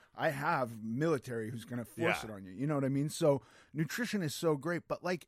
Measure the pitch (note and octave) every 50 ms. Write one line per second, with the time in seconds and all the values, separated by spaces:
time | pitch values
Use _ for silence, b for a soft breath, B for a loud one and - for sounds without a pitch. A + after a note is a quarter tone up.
0 | B B B - C3 D#3+ C#3 C3+ C#3+ E3 E3+ C#3 B2+ A2+ A#2 G#2+ A2 A2 A2+ C3
1 | D#3 E3+ D#3 A#2 - B2+ A#2+ A#2 A2 G#2+ B2 A2+ G#2+ - A#2+ A#2+ A2+ - - A2+
2 | A#2 A2+ G2+ - - A2 G#2+ G2 G2 F#2 F#2 G2 C3+ D3+ D3+ C#3 C3+ C3 C#3 C#3
3 | D3 D3+ - - E3 D3 C#3 C3+ - B B B B B B C#3 E3 - - A3+
4 | A#3+ - - G#3 E3+ C#3+ - - F3 E3 D#3 D3 - E3+ F3 D3+ - - - -
5 | - F3 F#3 E3+ -